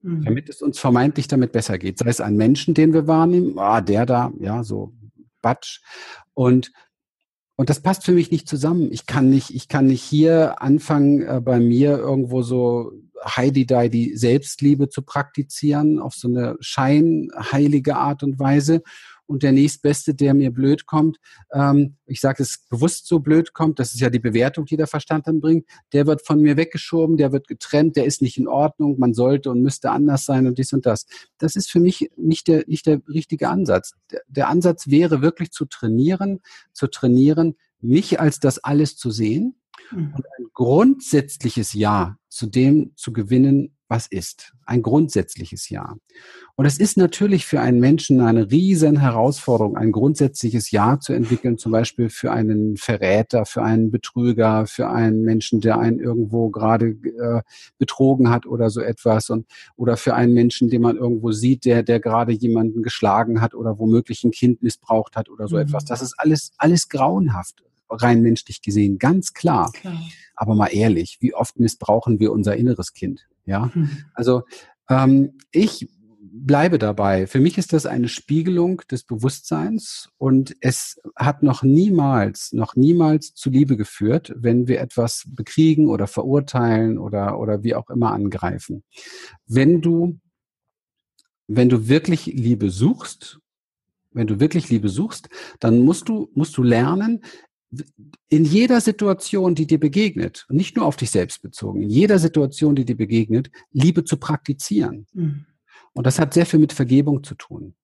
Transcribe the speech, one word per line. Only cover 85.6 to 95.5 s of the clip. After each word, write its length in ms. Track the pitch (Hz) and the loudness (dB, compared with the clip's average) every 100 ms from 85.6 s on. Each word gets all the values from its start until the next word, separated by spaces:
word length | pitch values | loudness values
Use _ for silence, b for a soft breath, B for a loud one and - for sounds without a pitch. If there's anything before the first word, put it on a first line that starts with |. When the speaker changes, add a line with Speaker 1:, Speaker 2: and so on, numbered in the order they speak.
| 160 156 151 | 4 4 2
Speaker 2:
oder 200 | - 101 | 2 -4
verurteilen 920 | - 120 143 143 127 120 113 110 107 | -4 0 -2 0 -2 0 2 0 -2
oder, 420 | 101 104 101 101 | -4 -4 -4 -4
oder 240 | 110 104 | -4 -4
wie 120 | 113 110 | -2 -4
auch 140 | - | -6
immer 220 | 127 117 | -4 -2
angreifen. 720 | 104 101 98 87 95 - - _ B B B B B _ | -2 -4 -4 -6 -8 -12 -16 _ B B B B B _
Wenn 340 | 120 135 175 | 2 4 4
du, 380 | 170 170 175 165 _ _ _ _ _ _ _ _ _ _ _ _ - | 2 0 -2 -6 _ _ _ _ _ _ _ _ _ _ _ _ -4
wenn 220 | 107 123 | 2 4
du 180 | 123 110 | 2 2
wirklich 380 | 147 160 165 - | 2 2 -2 -4
Liebe 440 | 139 113 117 101 | -4 -2 0 -2
suchst, 720 | 90 131 254 - - - - _ _ _ _ _ _ _ | 0 0 -2 -8 -18 -20 -20 _ _ _ _ _ _ _
wenn 160 | 120 110 | -6 -4
du 120 | 104 | 0
wirklich 300 | 151 175 - | 0 0 -2
Liebe 200 | 117 101 | -2 -2
suchst, 400 | 95 214 - - B B | -4 -6 -8 -20 B B